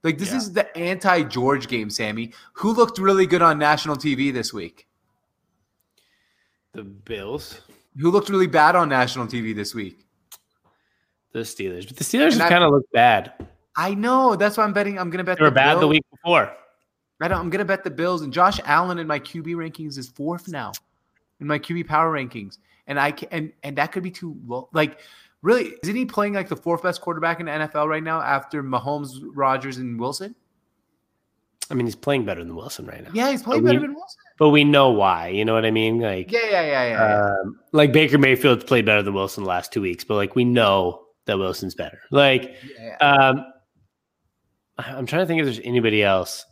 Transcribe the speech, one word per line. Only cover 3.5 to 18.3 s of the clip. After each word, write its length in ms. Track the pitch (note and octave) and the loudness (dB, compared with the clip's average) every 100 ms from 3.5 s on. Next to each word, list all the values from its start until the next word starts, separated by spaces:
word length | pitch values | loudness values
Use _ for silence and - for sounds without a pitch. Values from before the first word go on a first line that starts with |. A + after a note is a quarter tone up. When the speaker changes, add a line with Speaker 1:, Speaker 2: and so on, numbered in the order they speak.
| D3+ | 4
Speaker 1:
national 380 | D3 D3+ D#3 D3 | 2 2 -2 -4
T 180 | D3+ | -4
V 160 | C3 C#3 | -2 -2
this 220 | B2 A2 | -4 -8
week? 340 | G#2 E2+ _ _ _ _ _ _ _ _ _ _ _ _ _ _ _ _ _ _ _ _ | -10 -14 _ _ _ _ _ _ _ _ _ _ _ _ _ _ _ _ _ _ _ _
Speaker 2:
The 120 | - | -20
Bills. 760 | G2 G2+ - G#2+ G2 C#3+ - - _ _ _ C3 | -20 -20 -12 -12 -10 -12 -12 -20 _ _ _ -2
Speaker 1:
Who 120 | E3 | 2
looked 160 | G3 G3+ | 2 2
really 180 | G3 F#3 | 0 2
bad 300 | D#3 D3+ F3 | 4 4 4
on 120 | D#3+ | 2
national 380 | C3 B2 C3 A2+ | 0 0 -4 -8
T 140 | B2 | -6
V 120 | A2 | -6
this 200 | G#2 G2+ | -6 -8
week? 320 | A#2 F#2+ - _ _ _ - _ _ _ _ _ _ _ _ _ | -8 -12 -14 _ _ _ -20 _ _ _ _ _ _ _ _ _
Speaker 2:
The 80 | A2+ | -12
Steelers. 480 | A2 - F#2+ F2 G2+ | -10 -10 -10 -10 -16
But 80 | B2+ | -12
the 80 | |
Steelers 180 | - B3 | -4 2
Speaker 1:
And 100 | D#4 | 4
Speaker 2:
just 80 | A#3+ | 4
Speaker 1:
I 60 | E3+ | 4
Speaker 2:
kinda 200 | F3 E3 | 6 6
look 160 | C#3+ - | 4 2
bad. 400 | A#2+ A#2+ G#2+ - - - _ _ - | 6 6 6 0 -16 -20 _ _ -4
Speaker 1:
I 180 | F3+ | -2
know. 420 | G3+ A#3 C4 C4 F#3+ | -2 0 2 2 2
That's 200 | G#3 G#3 | 0 0
why 60 | |
I'm 100 | G#3+ | 0
betting. 280 | G3+ G3+ G3 | 0 -2 -4
I'm 100 | F3+ | -6
gonna 140 | F3+ | -6
bet 140 | F3+ F3 | -4 4
Speaker 2:
They 40 | |
were 80 | D#3 | 4
Speaker 1:
the 40 | B2+ | 6
Speaker 2:
bad 180 | C#3 | 4
the 60 | E3 | 4
Speaker 1:
Bills. 100 | D#3 | 4
Speaker 2:
week 140 | D#3 - | 2 -2
before. 400 | C3+ E3+ E3 G2+ - _ _ _ _ _ _ | _ 2 2 2 -8 _ _ _ _ _ _
Speaker 1:
I 60 | E3 | -4
don't, 140 | F#3 | -2
I'm 100 | F3 | -4
gonna 140 | F#3+ | -4
bet 180 | F#3+ F#3+ | -4 -4
the 80 | F#3+ | -6
Bills. 320 | C3+ F3 F3 | -4 -4 -4
And 100 | D3 | -4